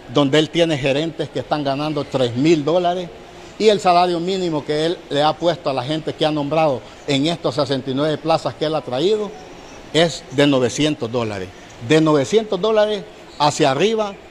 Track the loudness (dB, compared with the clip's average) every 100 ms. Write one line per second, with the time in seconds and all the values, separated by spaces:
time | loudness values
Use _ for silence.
0 | -2 2 4 4 2 2 2 2 0 0
1 | -2 -6 -6 -6 -4 -2 -2 -2 -2 -4
2 | -4 -2 0 2 2 2 2 2 0 -2
3 | -8 -14 -20 -20 -20 2 4 4 4 4
4 | 4 0 -2 -2 -2 -4 -2 -2 -2 -4
5 | -4 0 0 2 -2 0 -2 -4 -4 -4
6 | -4 -2 -2 0 -2 0 0 0 -8 -14
7 | -2 0 0 -2 -4 -2 -2 -2 -2 -2
8 | -2 -2 0 -2 -2 -6 -4 -4 -4 -2
9 | 0 -2 -4 -12 -20 -20 -20 -20 -2 0
10 | 2 -2 -6 2 2 4 0 0 -2 -2
11 | -4 -4 -4 -6 -10 -14 -20 -14 2 4
12 | 6 4 4 0 0 -2 0 2 2 -2
13 | -8 -20 -20 0 0 2 0 2 0 0
14 | -4 -8 -20